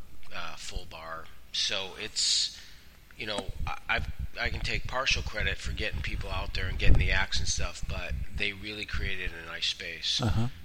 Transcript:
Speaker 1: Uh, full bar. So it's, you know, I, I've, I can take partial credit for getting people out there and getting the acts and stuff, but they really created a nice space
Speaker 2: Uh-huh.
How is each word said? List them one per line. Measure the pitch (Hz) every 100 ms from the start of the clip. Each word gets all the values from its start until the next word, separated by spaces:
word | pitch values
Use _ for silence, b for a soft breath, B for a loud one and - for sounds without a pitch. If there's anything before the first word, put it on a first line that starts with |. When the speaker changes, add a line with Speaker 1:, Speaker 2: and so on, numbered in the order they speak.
| - - -
Speaker 1:
Uh, | 87 85 80
full | - - 82
bar. | 82 80 82 80 - -
So | - - 101 95 -
it's, | 107 - - - - B B B B - - -
you | 110
know, | 101 95 - -
I, | - -
I've, | 117 - - - 98
I | 117
can | 113
take | 123 107 -
partial | 127 135 101
credit | - 104 98 92
for | -
getting | - 107 -
people | - - 98
out | 92 -
there | 98 95
and | 87
getting | 98 95
the | 95
acts | 95 95 -
and | -
stuff, | - 92 - -
but | 92 85 69 - 101
they | 101
really | 98 107 104
created | 101 101 101 95 90
a | 82 82
nice | 85 -
space | - 90 80 - -
Speaker 2:
Uh-huh. | 107 90 120 -